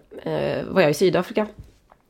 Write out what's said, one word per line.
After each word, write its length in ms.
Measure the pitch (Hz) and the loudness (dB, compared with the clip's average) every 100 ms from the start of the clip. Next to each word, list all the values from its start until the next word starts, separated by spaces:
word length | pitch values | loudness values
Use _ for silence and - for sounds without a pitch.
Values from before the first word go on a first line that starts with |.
| _ - | _ -12
eh, 400 | 165 151 143 135 | -6 -2 -2 -4
var 160 | - 190 | -2 2
jag 100 | 151 | 2
i 20 | |
Sydafrika 540 | 151 185 165 180 220 208 - - _ _ _ | 4 2 2 0 -2 -4 -6 -20 _ _ _